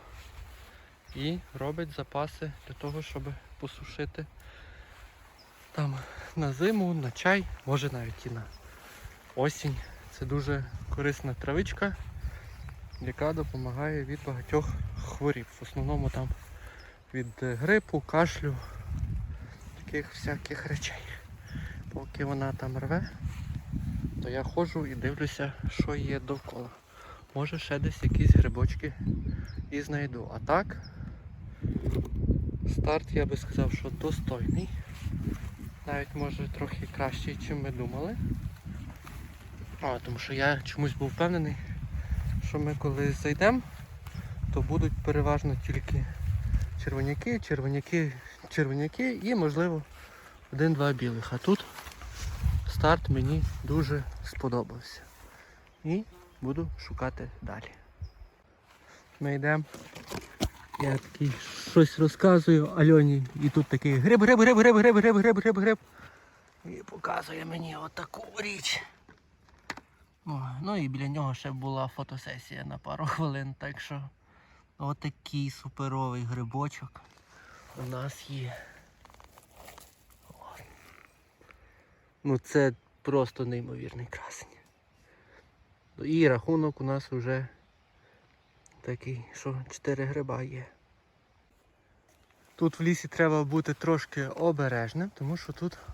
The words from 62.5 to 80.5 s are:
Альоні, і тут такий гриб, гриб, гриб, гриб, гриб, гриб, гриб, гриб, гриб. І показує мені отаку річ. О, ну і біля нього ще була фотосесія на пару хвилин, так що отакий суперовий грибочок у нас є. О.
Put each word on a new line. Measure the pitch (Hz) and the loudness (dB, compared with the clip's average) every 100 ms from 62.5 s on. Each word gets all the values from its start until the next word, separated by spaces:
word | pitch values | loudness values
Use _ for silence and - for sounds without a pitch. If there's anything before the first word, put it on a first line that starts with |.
| 156 151 | 8 6
Альоні, | - 156 156 147 139 127 147 | 6 10 10 10 6 0 0
і | 147 | 2
тут | 156 143 | 4 2
такий | 151 147 | 2 4
гриб, | 135 160 233 | 4 8 8
гриб, | 214 233 | 10 10
гриб, | 226 220 | 10 10
гриб, | 240 214 | 10 10
гриб, | 240 208 | 10 10
гриб, | 226 202 | 8 8
гриб, | 226 202 | 8 6
гриб, | 226 196 | 4 4
гриб. | 208 220 - - - - - - _ _ | 4 2 -2 -20 -20 -20 -20 -20 _ _
І | 170 | -14
показує | - - - - - - 160 | -14 -14 -8 -4 -4 -4 -8
мені | 160 165 165 151 | -6 -6 -6 -8
отаку | 156 - - - - 220 | -10 -8 -10 -10 -10 -6
річ. | 208 196 - - - - - - _ _ _ - - - - _ _ _ - | -6 -4 -2 -4 -6 -16 -20 -20 _ _ _ -18 -14 -14 -16 _ _ _ -8
О, | 143 131 127 | -6 -4 -4
ну | 185 208 | -2 0
і | 135 | 0
біля | 135 139 | -2 -2
нього | 151 139 | -2 -2
ще | 123 139 | -2 -6
була | 131 135 135 131 | -6 -4 -2 -4
фотосесія | - 139 135 - 131 - 131 | -6 -10 -10 -10 -12 -12 -12
на | 139 139 | -10 -10
пару | 139 147 151 | -8 -4 -2
хвилин, | - 156 139 135 131 | 0 -2 -2 -6 -8
так | 143 143 | -10 -10
що | - 143 139 - _ _ - - _ - | -10 -10 -10 -14 _ _ -20 -20 _ -8
отакий | 139 147 147 - - 143 139 | -6 -4 -6 -8 -6 -4 -4
суперовий | - 135 - 135 135 131 123 | -6 -10 -6 -4 -2 -2 -2
грибочок | 120 123 113 135 147 - 139 - - - _ - - - - 135 127 | -4 -4 -4 -2 -4 -6 -14 -16 -20 -20 _ -20 -20 -20 -18 -10 -8
у | |
нас | 127 139 - - | -6 -6 -8 -10
є. | 139 123 - - - - _ - - - - - - - - - _ _ - - | -8 -6 -8 -14 -20 -20 _ -20 -20 -20 -20 -20 -20 -20 -20 -20 _ _ -20 -20
О. | - - | -20 -18